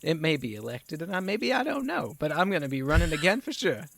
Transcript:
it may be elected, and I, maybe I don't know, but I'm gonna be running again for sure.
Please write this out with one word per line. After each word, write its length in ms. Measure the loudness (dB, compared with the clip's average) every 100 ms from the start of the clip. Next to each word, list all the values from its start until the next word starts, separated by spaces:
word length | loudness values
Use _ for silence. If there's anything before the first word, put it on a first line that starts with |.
it 160 | 0 0
may 160 | 2 0
be 180 | -2 -6
elected, 460 | -8 -8 -8 -10
and 140 | -4 -4
I, 60 |
maybe 320 | -2 -2 0
I 100 | 0
don't 240 | 0 -2 -2
know, 280 | -4 -4 -4
but 120 | -2
I'm 200 | 2 2
gonna 160 | 2 0
be 160 | -2
running 300 | 4 4 4
again 280 | 2 2 2
for 120 | 0
sure. 320 | -2 0 0 -4